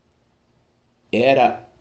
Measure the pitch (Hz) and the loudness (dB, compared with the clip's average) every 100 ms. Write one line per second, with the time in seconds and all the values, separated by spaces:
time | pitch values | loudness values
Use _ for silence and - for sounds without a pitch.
0 | _ _ _ _ _ _ _ _ _ _ | _ _ _ _ _ _ _ _ _ _
1 | _ 110 127 135 120 - - _ | _ -2 0 2 0 -2 -14 _